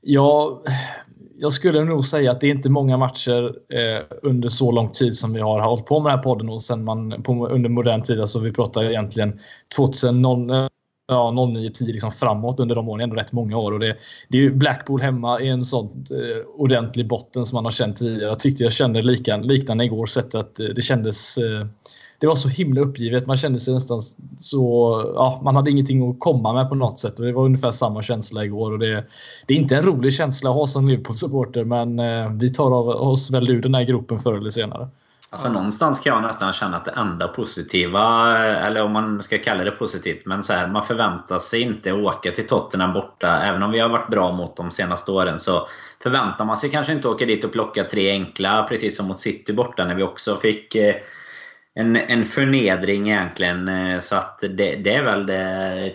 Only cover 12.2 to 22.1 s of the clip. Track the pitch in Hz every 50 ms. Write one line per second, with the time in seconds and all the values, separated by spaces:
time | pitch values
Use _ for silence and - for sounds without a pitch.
12.2 | - 123 107 107 110 120 127 135 127 117 120 117 113 113 110 104 120 120 110 110
13.2 | 107 - - 120 117 104 104 117 110 101 101 - 110 110 107 - - - - -
14.2 | - _ - 127 139 135 135 135 143 151 127 131 - - 139 131 123 135 127 123
15.2 | 117 120 120 117 127 135 131 123 123 123 - 123 107 104 - 131 135 - 135 131
16.2 | 120 120 113 113 107 - - - 147 135 135 120 117 110 - 120 120 110 120 110
17.2 | - _ - 127 123 113 127 120 110 113 110 - 127 107 104 - 123 117 113 107
18.2 | 107 104 107 107 - 139 135 139 120 117 110 - 147 123 110 113 110 123 127 113
19.2 | - - 107 104 104 123 139 135 135 135 113 110 120 123 120 107 113 110 - 127
20.2 | 117 123 - 113 107 - _ - 110 107 98 120 120 - 139 120 110 110 104 -
21.2 | - - - - 117 113 110 107 107 107 107 _ _ - - - - -